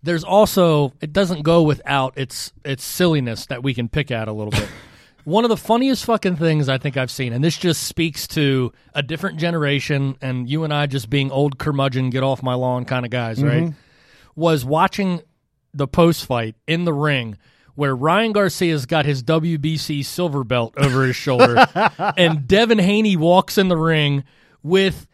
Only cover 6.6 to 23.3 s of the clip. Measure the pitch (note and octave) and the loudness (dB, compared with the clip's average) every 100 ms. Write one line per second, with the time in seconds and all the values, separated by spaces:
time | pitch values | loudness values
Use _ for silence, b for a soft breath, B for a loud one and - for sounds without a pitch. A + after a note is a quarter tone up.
6.6 | C3+ C3 D3 C3+ B2+ - B2+ A#2+ D#3+ - | 0 -2 -2 -4 -4 -4 -4 0 0 0
7.6 | F3+ D3+ - - E3 C#3+ - - C#3+ C3+ | -2 -2 -4 -4 -4 -4 -8 0 2 2
8.6 | A#2+ b b - C3 D#3+ F#3+ D#3 E3+ E3+ | -2 b b -8 -6 -6 -6 -4 -2 -2
9.6 | C#3+ C#3+ - C#3+ C#3 C3 C3 B2+ B2 D3 | 0 -2 -2 -2 -2 -4 -6 -6 -4 -4
10.6 | D#3+ D3 D3 C3+ G#2+ C#3 C3+ C3+ D3 C3+ | -2 -2 -2 -4 -2 -2 0 0 -2 -2
11.6 | D#3 C#3+ C#3 B2+ C3 B2+ C3+ B2+ C3 B2+ | -4 -2 -2 0 -2 0 -2 -2 -2 -2
12.6 | B2+ B2 A#2+ B2+ A#2+ B2 A2+ A2 C#3+ D3+ | -2 -4 -4 -4 -4 -4 -4 -2 0 2
13.6 | E3+ D3 b b b b b - E3 D#3+ | 0 -6 b b b b b -2 0 2
14.6 | B2+ D#3 F#3 - G3 F3 - _ _ _ | 0 0 0 0 -2 -2 -8 _ _ _
15.6 | _ C#3+ C#3 - E3+ E3 - B2 A2+ - | _ -6 -2 4 4 4 -2 -4 -4 -8
16.6 | - E3 F3 C#3+ D3+ C#3 A#2 G2+ b b | -4 -2 0 0 0 0 -4 -12 b b
17.6 | b - C#3+ B2+ C#3+ F#3 A3+ G#3 G3 - | b -4 -2 0 2 2 2 2 0 0
18.6 | F3 D#3 B2 E3 D3 C3+ A#2 D#3+ E3 E3 | 0 0 0 0 0 -2 0 0 0 -2
19.6 | D3+ D#3+ - D3 C3+ - F3 C#3 A#2+ B2 | -2 -4 -4 -6 -6 -4 -2 -2 -2 -2
20.6 | A2+ - C#3 B2+ C3 B2 - B2 B2+ A#2 | -2 0 0 2 0 -2 -2 4 4 6
21.6 | - F3+ G#3+ - G3 F#3+ F3 D#3 B2 G3 | 4 4 -2 0 -4 2 2 2 2 2
22.6 | A3+ A3 F#3 G#3 G#3+ F3+ D#3+ | 4 2 2 2 2 2 4